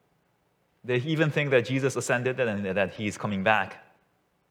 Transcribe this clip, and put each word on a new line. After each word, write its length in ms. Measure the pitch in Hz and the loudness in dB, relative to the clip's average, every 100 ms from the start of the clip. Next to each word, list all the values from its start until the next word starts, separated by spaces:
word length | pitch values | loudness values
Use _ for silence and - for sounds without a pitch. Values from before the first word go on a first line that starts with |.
| _ _ _ _ _ _ _ _ 117 | _ _ _ _ _ _ _ _ -2
They 120 | 123 | -2
even 340 | 131 156 156 | 0 0 2
think 200 | 151 147 | 0 2
that 140 | 131 117 | 2 4
Jesus 300 | 135 131 123 | 0 0 -2
ascended 460 | 117 123 123 127 | 0 0 0 0
and 240 | 120 101 98 | -2 -2 -2
that 300 | 95 95 - | 0 0 -2
he's 220 | 107 90 | -6 -4
coming 240 | - 98 | -4 0
back. 400 | 95 110 95 - - _ _ _ _ _ _ | 2 2 0 -10 -20 _ _ _ _ _ _